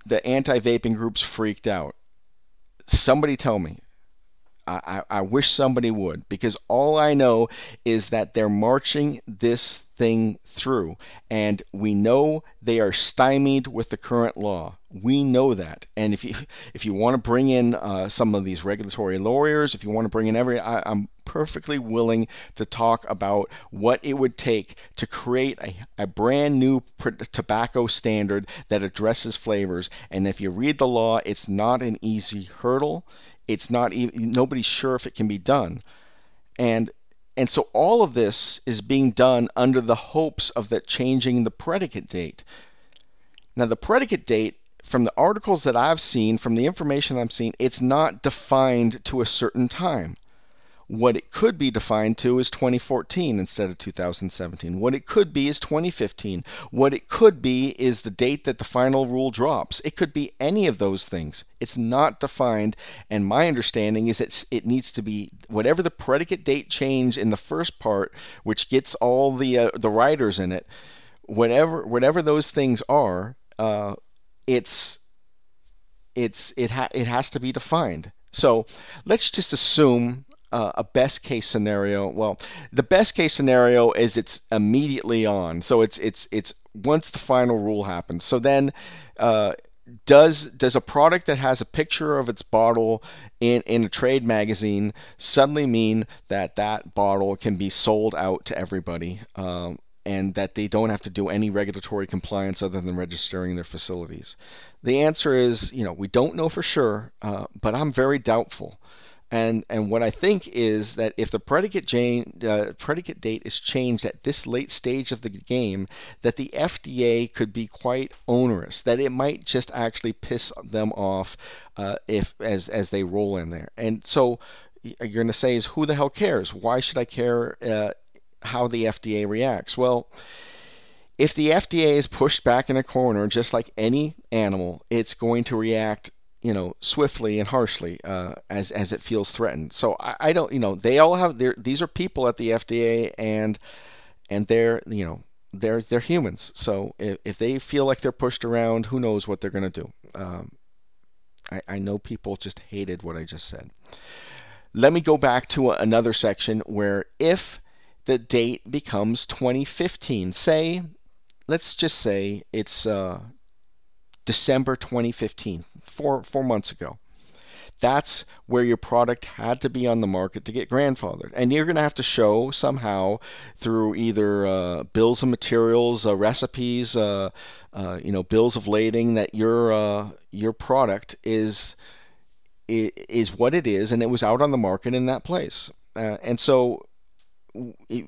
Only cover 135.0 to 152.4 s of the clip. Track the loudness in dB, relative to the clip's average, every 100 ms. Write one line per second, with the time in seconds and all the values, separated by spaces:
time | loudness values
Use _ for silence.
135 | -2 -2 0 0 0 -2 0 0 0 -4
136 | -8 -20 -20 -8 -2 -2 -4 -6 -4 0
137 | 0 0 -2 -2 0 0 0 -2 -8 -10
138 | -8 -8 -8 -12 -8 -6 -6 -4 -4 -6
139 | -2 -2 -2 -2 -4 -4 -8 -2 0 -2
140 | -6 -2 0 2 0 0 -2 0 2 6
141 | 6 4 0 0 -2 -2 -4 -4 -4 -4
142 | -6 -2 -2 0 -2 -2 -2 -2 0 0
143 | -2 -4 -4 -2 -2 -4 -10 -20 -20 -20
144 | -20 -20 -8 -4 0 2 2 0 -4 -6
145 | -6 -8 -14 -20 -18 -4 -2 -2 0 -2
146 | 0 -2 -2 -6 -12 -6 -2 -2 -4 -8
147 | -6 -6 -8 -4 -2 -2 -2 0 0 0
148 | -2 -2 -2 -2 -2 0 2 0 -2 -2
149 | 0 -2 -2 -6 -4 -4 -6 -6 -12 -16
150 | -20 -14 -10 -10 -14 -20 -20 -20 -20 -20
151 | -20 -20 -20 -20 -14 -12 -10 -8 -4 -6
152 | -8 -10 -8 -8